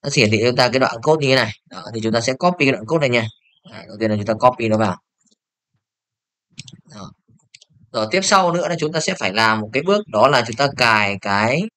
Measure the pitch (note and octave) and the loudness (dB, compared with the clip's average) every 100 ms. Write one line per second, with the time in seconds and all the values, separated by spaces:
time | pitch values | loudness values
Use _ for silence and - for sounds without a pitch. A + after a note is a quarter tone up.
0 | C#3+ C#3+ G#2+ G#2+ A#2+ B2 B2+ B2+ B2+ A#2 | -2 2 2 4 2 2 2 2 0 0
1 | D#3 D#3 C#3 C3 A2 - _ F#2 G#2+ A2+ | 0 2 2 2 0 -6 _ -16 -10 -6
2 | A2 A#2 B2 C3 F3+ F3+ C#3 A2+ A2+ D#3+ | -2 -2 -2 0 0 2 0 0 -2 0
3 | C#3 A#2+ A2+ _ _ _ - G2 - G2+ | 2 0 -2 _ _ _ -20 -20 -18 -4
4 | A2 G#2+ G#2 - B2+ - A2+ G#2+ G#2+ F2 | -2 -2 -2 2 2 2 -2 0 0 -4
5 | _ _ _ _ _ _ _ _ _ _ | _ _ _ _ _ _ _ _ _ _
6 | _ _ _ _ _ - - - _ G#2 | _ _ _ _ _ -20 -20 -20 _ -20
7 | F#2 _ _ _ _ - _ _ _ A#2+ | -20 _ _ _ _ -20 _ _ _ -6
8 | A2 F3+ F#3+ G3 F3+ E3+ E3 E3+ D3+ E3 | -2 -2 2 2 2 0 -2 -4 -2 -2
9 | F3 F#3 G#2 G2+ A2+ A2 G#2+ B2+ E3+ G#3 | -4 -4 -4 2 2 2 -2 -4 0 -2
10 | G#3 G#2 B2+ C3+ A#2+ A2 C#3 C3+ A#2+ A2 | 0 2 4 4 0 -2 -2 2 2 4
11 | G2+ G2 G2+ G2+ A2 C#3+ A3 | 2 -4 -2 0 0 0 -4